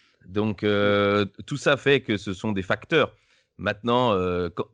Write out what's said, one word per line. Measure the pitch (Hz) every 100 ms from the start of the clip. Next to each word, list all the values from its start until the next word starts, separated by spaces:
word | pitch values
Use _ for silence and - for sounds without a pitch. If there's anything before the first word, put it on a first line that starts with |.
| _ _ 90
Donc, | 98 107 104
euh, | 104 104 101 101 101 101 98 - -
tout | 143
ça | - 143
fait | - 139
que | - 104
ce | -
sont | 92 110
des | 98
facteurs. | 92 107 - 160 117 - _ _ _ -
Maintenant, | 92 107 117 120 123
euh, | 98 90 90 87
quand, | - -